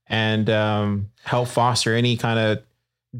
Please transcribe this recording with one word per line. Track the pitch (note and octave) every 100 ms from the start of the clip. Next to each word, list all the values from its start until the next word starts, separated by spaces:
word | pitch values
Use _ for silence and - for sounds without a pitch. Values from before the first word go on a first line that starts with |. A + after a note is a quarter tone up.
| -
and, | G#2+ A2 A2 G#2+
um, | G#2+ G#2+ G#2 G#2 G2+ G2+ _
help | - B2 B2
foster | B2 A#2+ A#2 A#2
any | A2+ B2 A#2
kind | A#2+ A2+
of | A2 G#2+ - _ _ _ _ B2